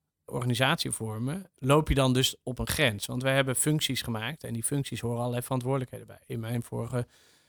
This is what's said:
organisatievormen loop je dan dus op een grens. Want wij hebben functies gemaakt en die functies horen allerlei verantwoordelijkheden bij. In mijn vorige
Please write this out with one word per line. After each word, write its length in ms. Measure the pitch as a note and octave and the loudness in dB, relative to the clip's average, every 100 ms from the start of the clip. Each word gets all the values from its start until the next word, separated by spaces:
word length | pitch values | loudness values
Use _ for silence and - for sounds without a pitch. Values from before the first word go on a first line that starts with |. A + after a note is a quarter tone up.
| _ _ - | _ _ -8
organisatievormen 1120 | C3+ B2 A#2 C3 E3 C3+ B2 A2 A2 B2 F3+ F#3+ _ | -2 0 2 2 2 -2 -4 -6 -4 -4 -6 -10 _
loop 280 | C3 D3 D#3 | 4 6 6
je 60 | C3+ | 4
dan 180 | C3 | 6
dus 220 | B2+ C3 - | 4 2 0
op 160 | - B2 | -6 -4
een 80 | A2+ | -2
grens. 380 | - C#3 G#2 - | 2 2 2 -4
Want 180 | B2 | -2
wij 120 | C3+ C3+ | 0 2
hebben 200 | C3+ B2 | 2 2
functies 460 | - D3+ - B2+ | 2 2 2 -2
gemaakt 420 | - A2+ A2+ D#3+ | -2 -4 -4 -8
en 100 | A#2+ | -6
die 100 | A#2 | -4
functies 360 | - C#3+ C3+ A#2+ | -2 -2 -2 -4
horen 180 | A#2+ A#2+ | -4 -2
allerlei 220 | A#2+ A#2+ | -2 -2
verantwoordelijkheden 680 | - C3 A#2+ C3+ B2+ A2+ A2 | -2 -2 0 -2 -2 -10 -14
bij. 120 | - - | -18 -8
In 140 | B2 | -6
mijn 240 | A2+ A#2+ | -2 -4
vorige 440 | A#2+ A#2 A#2 B2 A#2+ _ _ _ | -4 -6 -4 -4 -4 _ _ _